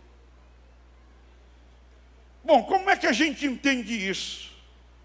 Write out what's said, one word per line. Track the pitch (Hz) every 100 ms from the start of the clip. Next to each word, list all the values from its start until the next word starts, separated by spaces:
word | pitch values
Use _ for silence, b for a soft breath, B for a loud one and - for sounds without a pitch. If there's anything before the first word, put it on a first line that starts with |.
| - - - - - - - - - - - - - - - - - - - - - - - -
Bom, | 320 269
como | - 381 392
é | 370
que | 339
a |
gente | 240 320 240 277
entende | 240 277 254 208
isso? | 226 190 180 - - - - - - - -